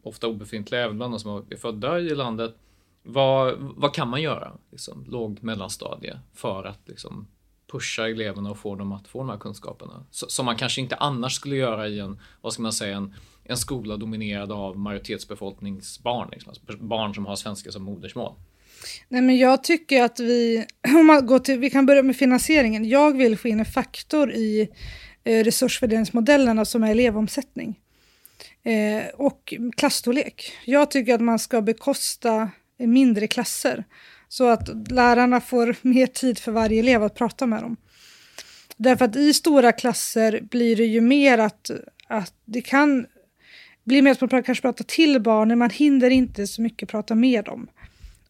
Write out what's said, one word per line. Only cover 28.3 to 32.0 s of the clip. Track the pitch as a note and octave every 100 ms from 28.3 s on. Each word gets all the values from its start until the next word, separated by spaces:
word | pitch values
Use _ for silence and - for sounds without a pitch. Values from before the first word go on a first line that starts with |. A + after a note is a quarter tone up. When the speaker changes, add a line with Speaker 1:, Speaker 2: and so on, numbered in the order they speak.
| _ - _
Speaker 2:
eh, | A#3 G#3+ G#3+ G#3+ -
och | - C#4 - - - A#3+ -
klassstorlek. | C#4+ - A#3+ C4+ - - - - -
Jag | C#4+ C#4+
tycker | C#4 A3+
att | A#3
man | A#3 A3+
ska | - A#3
bekosta | G#3+ A3+ C#4 C#4